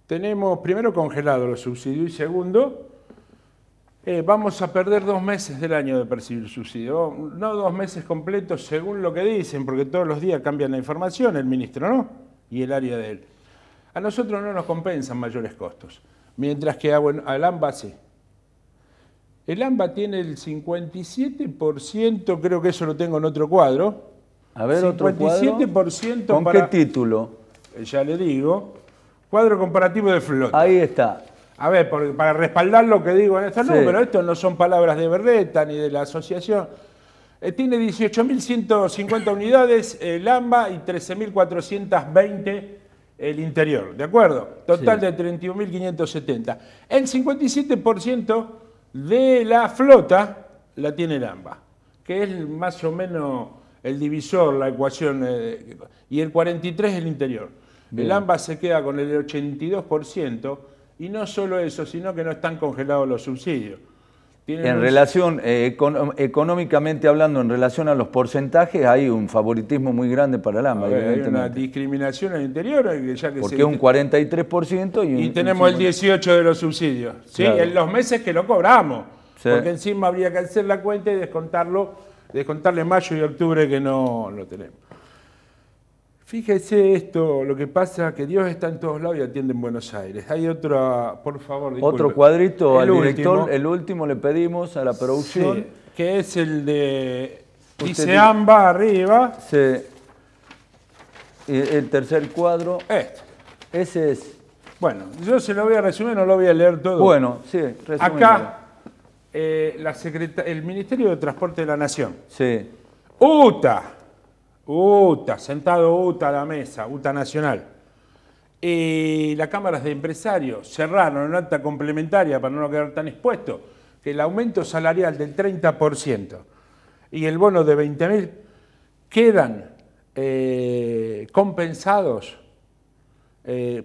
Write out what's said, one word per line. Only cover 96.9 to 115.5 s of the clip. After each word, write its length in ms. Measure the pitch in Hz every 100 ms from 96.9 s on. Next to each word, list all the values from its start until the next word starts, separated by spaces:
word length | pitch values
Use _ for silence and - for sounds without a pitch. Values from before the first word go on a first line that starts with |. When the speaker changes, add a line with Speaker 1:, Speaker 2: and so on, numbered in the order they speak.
| 135 131 127 131 - _ _ _
Speaker 2:
Usted 140 | - 156
Speaker 1:
dice 140 | 156
Speaker 2:
dice 140 | 156 190
Speaker 1:
amba 500 | 214 220 208 214 190
arriba. 720 | 175 214 190 185 226 247 -
Speaker 2:
Sí. 340 | - 147 135 131 - - - _ _ _ _ - _ _ _ _ - - - _ -
Y 100 | 135
el 320 | 139 151 127
tercer 400 | 139 127 156 143
cuadro. 480 | - 170 170 170 180 -
Speaker 1:
Este. 340 | 208 127 - - - - - -
Speaker 2:
Ese 380 | 170 185 170 151
es. 260 | 131 - - _ _ - -
Speaker 1:
Bueno, 260 | 170 104 95 147 180
yo 140 | 254
se 160 | - 202
lo 80 |
voy 100 | 220
a 80 | 220
resumir, 340 | 196 - 226 214
no 120 | 185
lo 80 | 190
voy 100 | 185
a 80 |
leer 260 | 165 180 165
todo. 200 | 185 180
Speaker 2:
Bueno, 400 | 190 147 123 120
sí, 140 | - 185 139 113 -
resúmelo. 160 | 151
Speaker 1:
Acá, 560 | 180 156 226 214 - - - _ - _ _ _ _
eh, 440 | 151 160 156 156 135
la 160 | 156 143
secreta-, 480 | 165 156 160 -
el 180 | 147 160
Ministerio 480 | 160 190 196 254 220
de 80 | 156
Transporte 440 | 147 - 175 165
de 40 | 151
la 100 | 147
Nación. 420 | 143 147 113 87 -
Speaker 2:
Sí. 420 | - 127 113 95 - _ _ _ _
Speaker 1:
uta. 800 | 277 302 254 165 135 104 - - - _ _ _ _ _ -
uta, 680 | 156 190 202 190 143 - 113
sentado 600 | -